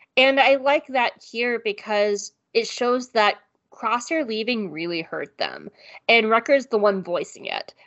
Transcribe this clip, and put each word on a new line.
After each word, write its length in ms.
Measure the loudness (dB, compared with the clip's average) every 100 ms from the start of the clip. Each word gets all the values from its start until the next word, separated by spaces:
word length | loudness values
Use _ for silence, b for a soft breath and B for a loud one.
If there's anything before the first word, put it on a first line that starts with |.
| _ 2
And 220 | 4 4
I 180 | 4 4
like 300 | 2 0 0
that 320 | -2 -2 -4
here 360 | -10 -4 -2 -2
because 720 | -4 -8 -2 0 0 -2 -6 _ _
it 140 | -2 -2
shows 400 | -2 -2 -2 -2
that 300 | 0 2 0 _ _ _
Crosshair 520 | -8 -4 -4 -2 -4 -2
leaving 440 | -4 -2 -4 -4
really 320 | -6 -6 -6
hurt 340 | -6 -10 -10 -6
them. 300 | -6 -8 -16 B B B 2
And 220 | 4 4
Wrecker's 360 | 2 4 2 2
the 120 | 2
one 240 | 2 0
voicing 440 | -2 -4 -6 -12 -10
it 280 | -8 -10 b